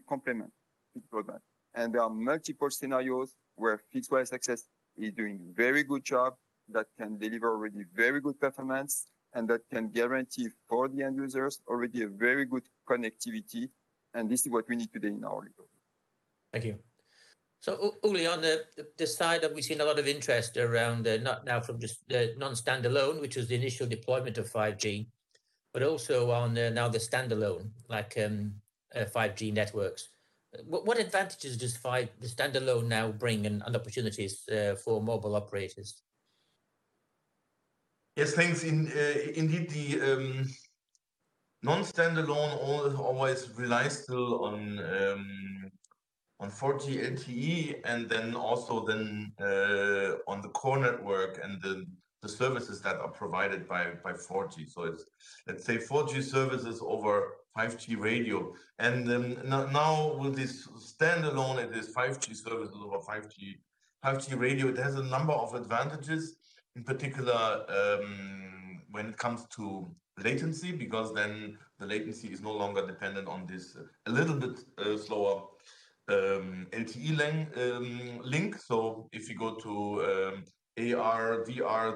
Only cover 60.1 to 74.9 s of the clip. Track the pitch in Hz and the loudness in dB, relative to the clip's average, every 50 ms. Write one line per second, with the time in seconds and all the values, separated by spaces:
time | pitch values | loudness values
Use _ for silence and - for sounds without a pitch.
60.1 | 135 135 135 139 135 135 131 120 - - - - - - - - - - 160 165 | 0 0 0 0 0 0 -2 -4 -4 -10 -14 -16 -18 -18 -18 -20 0 4 4 6
61.1 | 170 170 156 151 135 135 131 131 127 123 117 117 117 113 104 - - 127 127 135 | 6 4 2 2 2 2 2 2 2 0 -2 -2 -4 -4 -6 -4 -2 0 0 0
62.1 | 135 135 - 113 113 110 - 113 113 110 104 98 98 104 107 101 98 98 - - | 0 -2 -4 -6 -6 -10 -6 -6 -4 -4 -4 -6 -8 -10 -8 -4 -4 -4 -4 -4
63.1 | 107 104 104 - - - 98 101 98 - _ _ _ _ _ _ _ _ - 135 | -6 -8 -8 -10 -14 -14 -14 -14 -14 -14 _ _ _ _ _ _ _ _ -2 0
64.1 | 135 135 - 135 135 117 123 127 139 135 135 127 123 127 131 139 135 139 135 131 | 0 0 -2 -4 -2 2 2 2 4 4 2 2 2 2 0 0 -2 -2 -2 0
65.1 | 131 139 156 151 147 120 117 117 123 120 110 101 113 120 135 151 156 147 135 147 | 0 2 4 4 4 2 0 -2 -4 -6 -4 0 0 0 0 0 -4 -6 -4 -2
66.1 | 160 160 160 160 - _ _ _ _ - _ _ _ 123 117 131 131 135 147 131 | -2 -2 -2 -6 -10 _ _ _ _ -20 _ _ _ -12 -4 -4 -2 -2 -2 -4
67.1 | 135 135 123 123 120 113 113 110 104 - - - 101 101 101 104 104 101 101 101 | -2 0 2 4 4 4 4 2 2 0 -2 0 2 4 4 4 4 2 0 -4
68.1 | 101 98 98 98 98 95 95 95 95 95 92 95 92 85 - - 101 107 107 110 | -6 -8 -8 -8 -10 -10 -12 -12 -14 -14 -14 -14 -14 -14 -14 -10 -8 -6 -6 -6
69.1 | 107 - - 117 117 117 - - - - 107 101 95 95 87 - - - _ _ | -6 -4 -2 -2 -2 -2 -8 -12 -10 -8 -6 -6 -6 -6 -8 -10 -12 -18 _ _
70.1 | _ 98 101 117 143 - 165 160 156 - 175 180 170 - 113 98 110 110 110 110 | _ -2 0 0 0 2 0 -2 -4 -4 -4 -4 -4 -4 -4 -2 -2 -2 -2 -2
71.1 | 107 104 104 104 107 107 107 104 104 101 - _ _ _ 98 98 104 107 107 107 | 0 -2 -2 -2 -2 -6 -8 -10 -12 -14 -20 _ _ _ -6 -4 -2 -2 -2 -4
72.1 | 104 - 113 104 92 95 104 107 107 104 101 101 101 98 92 92 92 - - 98 | -8 -10 -10 -10 -10 -8 -6 -4 -2 0 -2 2 2 0 0 0 -6 -6 -6 -6
73.1 | 98 98 95 80 90 95 92 85 95 90 87 - - - - - _ _ _ 104 | -4 -6 -6 -6 -8 -8 -8 -8 -10 -10 -12 -14 -16 -18 -18 -18 _ _ _ 2
74.1 | 117 135 165 165 151 135 127 123 123 - - - _ - 101 104 | 2 4 4 4 2 0 -2 -4 -6 -8 -14 -18 _ -4 -2 -2